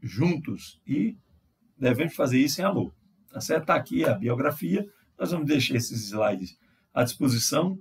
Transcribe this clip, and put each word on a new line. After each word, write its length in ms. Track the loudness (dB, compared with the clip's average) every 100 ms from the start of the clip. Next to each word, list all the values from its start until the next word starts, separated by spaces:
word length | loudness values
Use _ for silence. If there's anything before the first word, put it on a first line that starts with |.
juntos 800 | -8 0 2 2 -4 -10 -12 -16 -4
e 300 | -2 0 -4 _ _ _ _ _ -2
devemos 360 | 0 2 0
fazer 240 | 0 2 4
isso 220 | 4 2
em 40 |
amor, 280 | 0 0 -2 -8 _ _ _
tá 100 | -10
certo? 260 | -2 0 2
Tá 80 |
aqui 300 | 0 0 0
a 100 | 2
biografia, 760 | 2 0 0 0 -2 0 -2 -2 -10 _ -6
nós 120 | -4
vamos 160 | -2 2
deixar 300 | 2 2 0
esses 300 | -2 -6 -6
slides 500 | 0 0 0 -6 -14 _ _ _
à 80 | -2
disposição, 760 | -2 0 0 2 0 0 0 -2